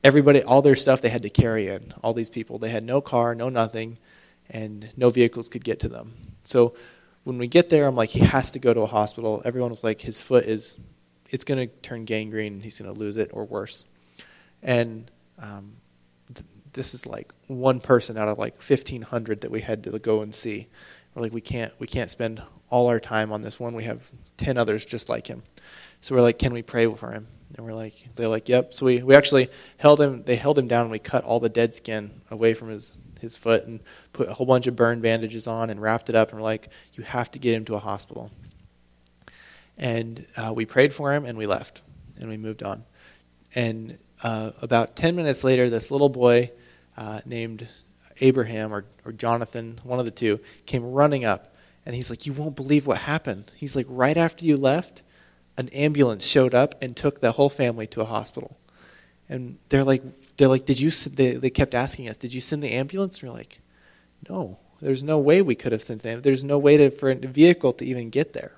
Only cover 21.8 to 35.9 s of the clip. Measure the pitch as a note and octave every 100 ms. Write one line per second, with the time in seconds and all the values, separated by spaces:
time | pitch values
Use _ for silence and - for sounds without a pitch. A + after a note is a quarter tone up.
21.8 | - C3 A2 - A2+ A2+ - - _ B2
22.8 | B2 A#2 - A2 G#2+ G#2+ A2 - A#2+ A#2
23.8 | A2+ A#2 _ - - - - B2 A2+ G#2+
24.8 | - A#2 - A#2 - A#2 - _ - -
25.8 | - _ - C3 A#2+ A2+ C3 A#2+ A2+ A#2+
26.8 | A2+ A2 A#2+ A2 A2 - - - A2+ A2
27.8 | A2 - A#2+ A#2 A2+ A2 - B2 B2 -
28.8 | C3 B2 B2+ C#3 C#3+ C#3 B2+ - - _
29.8 | D3 D3 C#3+ B2+ G#2 A#2+ C#3 D3 B2 A#2+
30.8 | A#2 A2 - B2+ - A#2 A#2 A2+ A#2 -
31.8 | - A2 G#2 - _ A2+ A2+ A2 A2+ G#2+
32.8 | A2+ - - - A#2 - A#2 A2+ - A2+
33.8 | - - _ - B2 A2+ B2+ B2+ B2 A#2+
34.8 | A#2 A#2 A2+ A2+ A2+ A2+ A#2 A2+ A2+ G#2
35.8 | A2